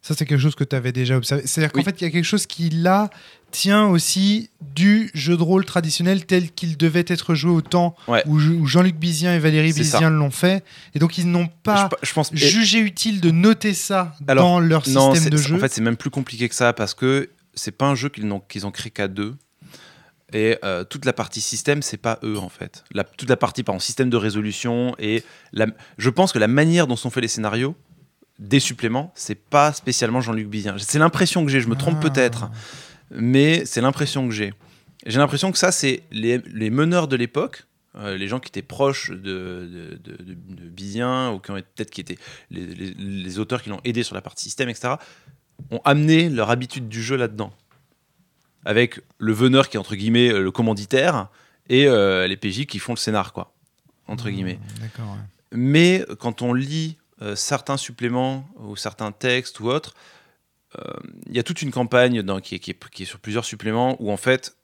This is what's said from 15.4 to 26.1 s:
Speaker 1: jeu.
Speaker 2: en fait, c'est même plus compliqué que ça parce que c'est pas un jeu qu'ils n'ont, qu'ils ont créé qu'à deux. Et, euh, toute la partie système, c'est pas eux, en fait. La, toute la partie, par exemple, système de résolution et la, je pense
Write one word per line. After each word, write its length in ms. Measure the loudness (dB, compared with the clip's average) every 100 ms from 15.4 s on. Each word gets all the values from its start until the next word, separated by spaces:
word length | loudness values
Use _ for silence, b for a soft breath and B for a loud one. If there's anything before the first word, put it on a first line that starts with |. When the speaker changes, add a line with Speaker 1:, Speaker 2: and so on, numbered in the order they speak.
| 2
Speaker 1:
jeu. 60 | 0
Speaker 2:
en 20 |
fait, 120 | 0
c'est 100 | 0
même 160 | -2 -2
plus 120 | -4
compliqué 400 | -6 -8 -4 -4
que 60 | 2
ça 180 | 2
parce 220 | 2 -4 -2
que 340 | 0 0 -2 _ _
c'est 180 | -12 -12 -2
pas 80 | 0
un 100 | 0
jeu 140 | -4
qu'ils 160 | -6 -6
n'ont, 120 | -6
qu'ils 260 | _ -10 -10
ont 60 |
créé 180 | -10 -12
qu'à 180 | -6 -6
deux. 280 | -4 -8 -10 _ _ B B B B B _ _
Et, 240 | 0 0 0
euh, 200 | -2 -6
toute 220 | -6 -4 -4
la 80 |
partie 280 | -4 -6 -6
système, 420 | -8 -4 -2 -2
c'est 140 | -4 -6
pas 200 | -6 -6
eux, 160 | -6 -8
en 100 | -10
fait. 360 | -14 -16 -16 _
La, 120 | -8
toute 260 | -8 -10 0
la 80 | 2
partie, 240 | 2 -2
par 140 | -6 -4
exemple, 100 | -6
système 240 | -2 0
de 80 | 2
résolution 800 | 0 -2 -4 -4 -4 -2 -2 -4
et 260 | -4 -4 B B B
la, 160 | -2 -2 -2 B -2
je 100 |
pense 220 | 0